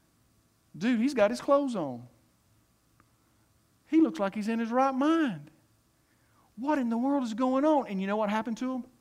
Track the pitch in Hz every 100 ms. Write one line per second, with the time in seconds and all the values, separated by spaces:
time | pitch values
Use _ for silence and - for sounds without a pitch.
0 | _ _ _ _ _ _ _ 151 226 226
1 | 269 254 202 240 - 277 277 214 143 120
2 | 123 _ _ _ _ _ _ _ _ _
3 | _ _ _ _ _ _ _ _ _ 320
4 | 269 - 196 214 208 226 226 254 269 254
5 | 294 330 277 156 143 - _ _ _ _
6 | _ _ _ _ _ 214 277 294 233 226
7 | 269 285 240 208 254 262 302 294 220 190
8 | 196 214 202 214 233 208 254 254 - _